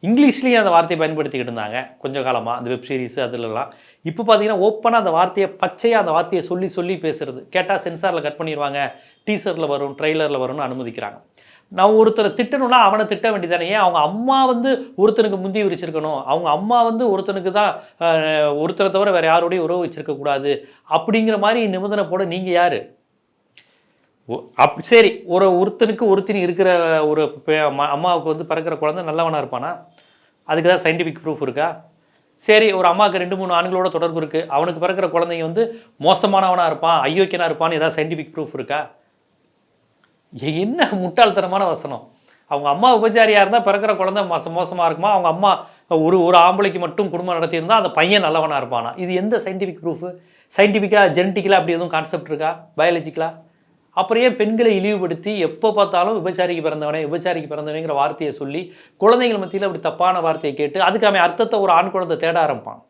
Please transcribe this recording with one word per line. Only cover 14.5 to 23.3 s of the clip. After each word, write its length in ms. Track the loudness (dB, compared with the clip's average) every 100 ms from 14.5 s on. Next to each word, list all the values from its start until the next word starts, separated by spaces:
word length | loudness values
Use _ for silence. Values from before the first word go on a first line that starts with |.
| 0 0 -2 -4 0
ஒருத்தனுக்கு 420 | 0 2 0 -2
முந்தி 240 | -4 -2
விரிச்சிருக்கணும், 600 | -2 -4 -6 -6 -4 -6
அவங்க 260 | -2 -2 0
அம்மா 340 | -2 0 2
வந்து 200 | 2 0 0
ஒருத்தனுக்கு 420 | 0 -2 -4 -2
தான், 260 | 0 0 -2 -12 _
அஹ், 500 | 0 2 2 2 2 0
ஒருத்தரை 320 | -2 0 0
தவிர 220 | 2 2
வேற 160 | 2 4
யாரோடையும் 400 | 2 2 -2 -2
உறவு 180 | -2 -4
வச்சிருக்க 320 | -8 -8 -6
கூடாது 360 | -2 -2 0 -2 -4 _ _
அப்படிங்கிற 500 | -2 2 0 2 2
மாதிரி 280 | 2 2 0
நிபந்தனை 380 | -2 -4 -4 -2
போட 200 | -2 -4
நீங்க 260 | -4 -2
யாரு? 300 | 2 2 0 -8 _ _ _ _